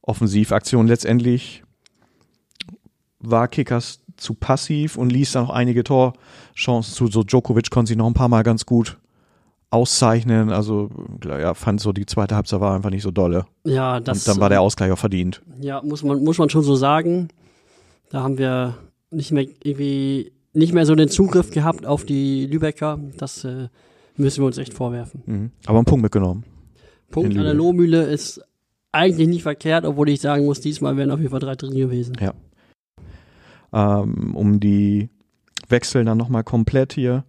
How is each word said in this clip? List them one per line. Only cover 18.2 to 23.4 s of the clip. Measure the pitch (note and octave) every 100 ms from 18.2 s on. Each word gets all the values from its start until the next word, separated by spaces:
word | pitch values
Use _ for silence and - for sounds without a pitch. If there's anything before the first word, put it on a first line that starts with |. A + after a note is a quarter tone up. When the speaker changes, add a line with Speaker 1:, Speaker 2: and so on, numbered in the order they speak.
Speaker 2:
haben | C3+ C3
wir | C3 B2+ B2 A#2 - _ _
nicht | D#3+ C#3+
mehr | D3 C3+ -
irgendwie, | D3 C#3 C#3+ C#3 C3+ C3+ - _ _
nicht | D3+ E3
mehr | E3+ D#3
so | D#3
den | D3
Zugriff | - G3 F3+ -
gehabt | D#3+ D#3 E3 A#2
auf | D3 -
die | C#3+ C#3 C3+ C3+
Lübecker. | D#3 D#3 D3 D3+ D3 C#3+ C3
Das, | C3+ -